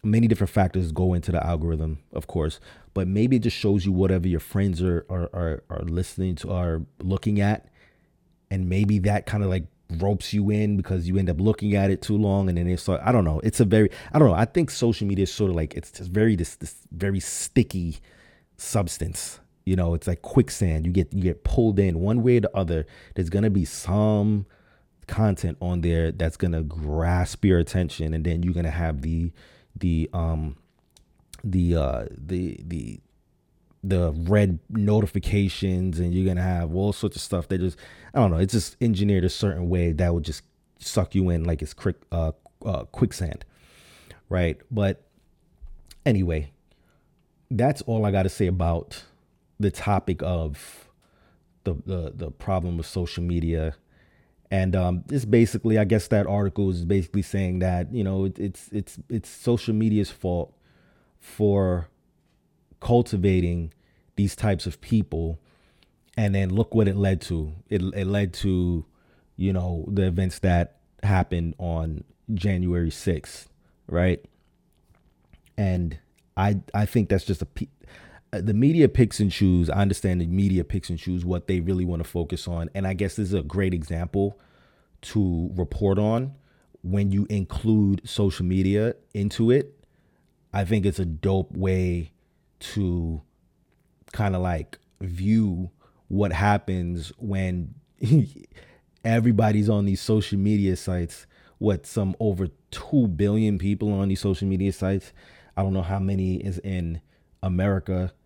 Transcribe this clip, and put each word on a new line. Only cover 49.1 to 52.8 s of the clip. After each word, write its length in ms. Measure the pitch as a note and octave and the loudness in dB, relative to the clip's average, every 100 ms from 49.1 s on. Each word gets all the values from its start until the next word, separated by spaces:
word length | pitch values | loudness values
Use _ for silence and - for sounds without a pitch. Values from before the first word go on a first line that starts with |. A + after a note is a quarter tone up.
| _ _ _ _ _ | _ _ _ _ _
the 100 | G2+ | -2
topic 520 | - - F#2+ - E2+ | -2 0 0 0 -4
of 680 | D#2 F2 D#2 C#2+ - - - _ _ _ _ _ _ _ | -2 -2 -4 -8 -16 -20 -20 _ _ _ _ _ _ _
the, 100 | - D2+ - | -6 -6 -6
the, 260 | F2+ D#2 | -6 -6
the 160 | - D#2+ | -8 -10
problem 460 | - - F#2+ F2 | -8 -4 -2 -2
with 100 | E2+ | -4